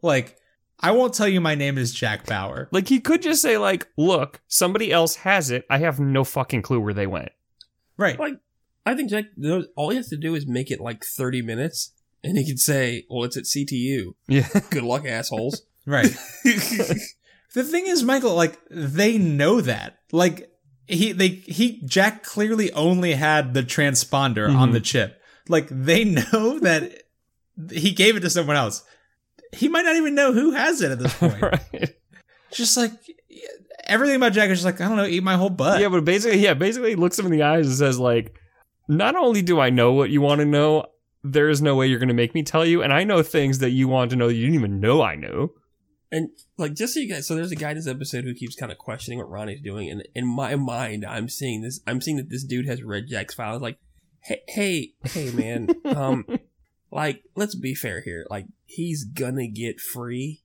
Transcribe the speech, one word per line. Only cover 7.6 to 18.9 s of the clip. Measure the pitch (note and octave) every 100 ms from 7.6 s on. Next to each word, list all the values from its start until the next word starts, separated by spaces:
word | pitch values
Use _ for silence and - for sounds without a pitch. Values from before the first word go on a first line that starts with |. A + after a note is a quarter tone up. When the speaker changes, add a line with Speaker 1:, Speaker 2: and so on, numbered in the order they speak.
| - _ _ -
Speaker 1:
Right. | F#3+ B2
Speaker 3:
Like, | D4+ C#4 _ _ _ _ -
I | B3+
think | C4
Jack, | G#3 G#3 -
those, | C#3+ F3+ - -
all | D3+
he | B3+
has | A#3+
to | D3
do | D#3+ D#3+
is | C#3+
make | B2 C3
it, | C3
like, | A#2+ A2+ -
thirty | - B2+ B2+
minutes, | A#2 A2+ D#3 - - _ _ _
and | C3 F3+
he | C#3+
could | B2+
say, | - C#3 B2+ A#2+ -
"Well, | B2
it's | A#2+ C3
at | -
C | D3 C#3
T | C3
U." | B2 C3+ F#2+ - -
Speaker 2:
Yeah. | C#3 C3 G3+
<laughs> | -
Speaker 3:
Good | D#3
luck, | A#2+ B2+ D3
assholes. | A2+ A#2 A2+ A#2 - _ _ -
Speaker 1:
Right. | C#3 A#3 - - -
Speaker 3:
<laughs> | C4 G#3+ - A3 - - - - _ _ _
Speaker 1:
The | A#3+
thing | C4+ E4+ F#4+
is, | F4
Michael, | A#3+ C4+ B3
like, | E3+ E3 - _
they | E3+ C#3+